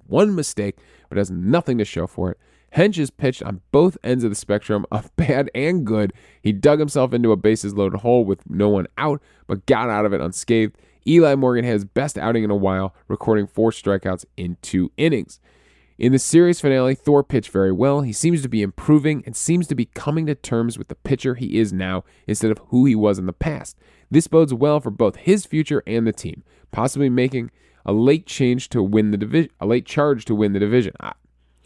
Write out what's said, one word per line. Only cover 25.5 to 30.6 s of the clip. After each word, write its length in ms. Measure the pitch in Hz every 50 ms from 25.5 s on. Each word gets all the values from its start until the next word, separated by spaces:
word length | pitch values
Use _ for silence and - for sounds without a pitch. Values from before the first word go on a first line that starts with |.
| - 151 156 - 151 123 -
and 180 | - 110 117 113 113
the 40 | 104
team, 300 | - - 87 80 - - _ _ _ _ _ -
possibly 360 | - 113 123 - 139 143 135
making 440 | 123 127 123 135 131 127 113 117 _ _ _ _ _ _ -
a 60 | - 101
late 340 | 107 117 131 151 160 -
change 420 | - - - 147 123 123 127 - -
to 120 | - 120 98
win 300 | 98 104 110 107 104 104
the 40 |
divi-, 340 | 101 104 107 139 160 165 - _ -
a 60 | -
late 200 | 101 117 127 120
charge 380 | - - 156 147 147 139 113 -
to 100 | - 113
win 200 | 104 107 104 98
the 40 |
division." 360 | 98